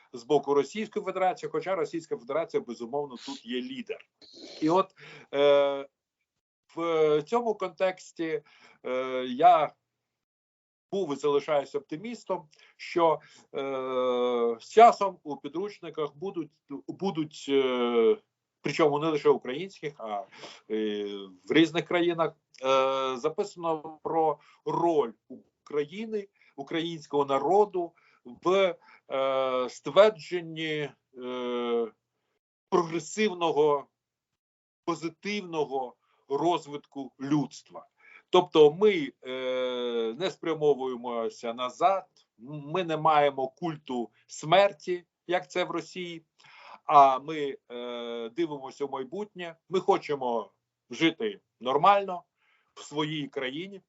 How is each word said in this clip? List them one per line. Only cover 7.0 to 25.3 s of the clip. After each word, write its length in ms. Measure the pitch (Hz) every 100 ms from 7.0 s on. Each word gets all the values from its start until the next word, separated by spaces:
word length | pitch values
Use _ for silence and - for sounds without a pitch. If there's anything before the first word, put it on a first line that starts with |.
| 151 151
цьому 320 | 147 233 233
контексті, 880 | 208 185 165 190 185 - - 160 151 - _ - _
е, 400 | 127 127 131 127 127
я 440 | 127 170 165 139 - _ _ _ _ _ _ _ _ _ _ _
був 200 | 196 160
і 40 | 135
залишаюсь 580 | 147 143 160 143 139
оптимістом, 720 | 143 - 156 226 226 - 175 160 _ _ -
що, 440 | - 170 165 147 - - _
е, 1000 | 143 135 131 131 127 127 123 123 120 117 117
з 100 | -
часом 480 | 214 233 - 196 185
у 140 | 151 139
підручниках 800 | 143 160 208 202 165 156 143 147
будуть, 340 | 190 180 151 _ - 139 -
будуть, 580 | - 190 156 151 - -
е, 680 | 139 131 123 120 120 113 107 _ _ _ _
причому 360 | 151 147 151 143
не 100 | 160
лише 200 | 147 151
українських, 640 | 127 123 139 190 - 147 143
а, 260 | 110 104 95 - - - -
е, 340 | 110 107 104 101 101 98 92 -
в 40 |
різних 320 | 143 160 165
країнах, 480 | 156 175 170 165 156 - _ -
е, 540 | 131 135 131 135 131 127
записано 840 | 151 180 202 175 170 156 156 156
про 360 | 147 160 156 147 _ _
роль 480 | 151 151 170 151 120 -
України, 1000 | -